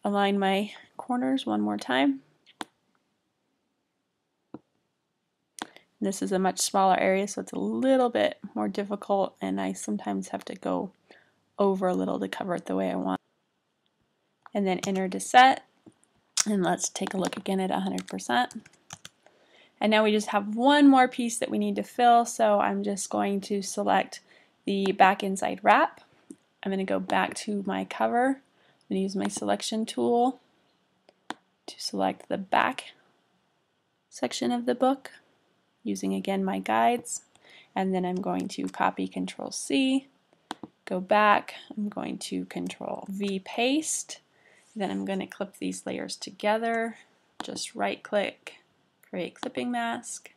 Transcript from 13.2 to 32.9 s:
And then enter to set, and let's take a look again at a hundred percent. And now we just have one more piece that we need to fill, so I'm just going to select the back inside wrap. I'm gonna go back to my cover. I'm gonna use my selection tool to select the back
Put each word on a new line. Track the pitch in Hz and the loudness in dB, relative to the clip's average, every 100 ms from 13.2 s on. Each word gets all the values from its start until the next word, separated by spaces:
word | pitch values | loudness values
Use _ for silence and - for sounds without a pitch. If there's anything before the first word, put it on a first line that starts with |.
| _ _ _ _ _ _ _ _ _ _ _ _ - | _ _ _ _ _ _ _ _ _ _ _ _ -8
And | 214 190 | -2 0
then | 180 - | 0 -2
enter | 190 190 | -2 -2
to | 190 | -4
set, | - 247 254 - - _ - _ _ _ _ - - | 6 8 8 6 -6 _ -20 _ _ _ _ -2 0
and | 208 | 2
let's | 180 180 - | 2 0 -4
take | - 196 | -6 -6
a | 196 | -4
look | 175 - | -4 -4
again | - 196 | -4 -2
at | 185 | 0
a | - | -2
hundred | 190 190 185 | -2 -6 -8
percent. | - - 240 247 226 - _ _ - - _ _ _ _ _ - _ | -12 -2 0 0 -6 -18 _ _ -20 -20 _ _ _ _ _ -20 _
And | 214 | 2
now | 214 | 4
we | 220 | 4
just | 214 208 | 2 2
have | 208 202 214 | -2 -2 2
one | 254 294 285 | 4 8 10
more | 269 254 | 8 6
piece | 254 233 - | 2 -4 -2
that | - | -2
we | 214 | 0
need | 208 202 | 0 -2
to | |
fill, | 202 - 240 233 | -6 2 6 6
so | 233 - 220 208 | 4 2 4 4
I'm | - 202 | 2 0
just | 202 196 - | -4 -4 -4
going | 214 202 202 | -2 0 -2
to | 190 202 | -2 -4
select | 190 - 202 190 - - _ - _ _ | -4 -4 2 2 0 -8 _ -20 _ _
the | - 196 196 | -4 0 0
back | 196 190 202 | 6 6 6
inside | 196 190 - 190 | -2 -4 -4 0
wrap. | 208 220 320 - - _ _ - _ _ 196 | 6 6 4 -2 -20 _ _ -20 _ _ -4
I'm | |
gonna | 190 | -2
go | 190 190 | 0 -2
back | 185 - 185 | 0 0 0
to | - - 208 196 | -4 -6 -4 -4
my | 190 | -4
cover. | 185 - 226 233 254 | -6 -2 0 2 2
I'm | 269 _ _ _ _ _ | 0 _ _ _ _ _
gonna | 190 | -2
use | 196 | -2
my | 190 202 | -2 -4
selection | 202 202 202 - 220 | -4 -2 0 0 -4
tool | 226 - 240 240 247 269 _ _ _ _ _ _ _ _ _ - _ _ - | -4 -2 2 4 2 0 _ _ _ _ _ _ _ _ _ -20 _ _ -20
to | - | -12
select | - 196 190 - - | -8 -2 -2 -2 -6
the | - | -8
back | 190 - - 269 - | 0 2 2 -2 -12